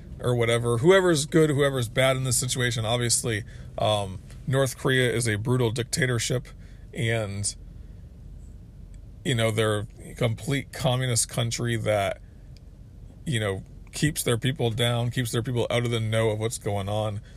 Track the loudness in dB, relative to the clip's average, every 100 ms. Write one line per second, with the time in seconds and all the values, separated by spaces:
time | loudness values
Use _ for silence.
0 | -14 -4 0 2 4 2 2 4 8 8
1 | 8 4 4 4 4 4 2 2 0 2
2 | 4 4 2 0 0 0 0 0 0 2
3 | 2 2 0 -2 -4 -12 -10 -2 2 2
4 | 0 -8 -12 -10 -2 2 2 0 2 4
5 | 4 2 0 0 2 2 2 0 -2 0
6 | 0 0 0 -2 -4 -14 -16 -18 -12 -4
7 | 0 0 -2 -4 -6 -6 -12 -16 -16 -16
8 | -16 -16 -16 -16 -16 -18 -18 -18 -16 -16
9 | -16 -6 0 2 2 4 2 2 -4 -10
10 | -12 -2 0 0 -2 -2 -4 -2 0 2
11 | 0 0 0 -2 -2 -2 -2 0 2 2
12 | 0 -4 -10 -18 -18 -18 -20 -20 -20 -18
13 | -18 -10 -2 0 0 -4 -8 -16 -14 -2
14 | 0 0 0 0 0 0 0 2 0 2
15 | 0 0 0 0 0 0 2 2 2 0
16 | 0 2 2 2 -2 -4 -4 -2 -2 -2
17 | -2 -4 -10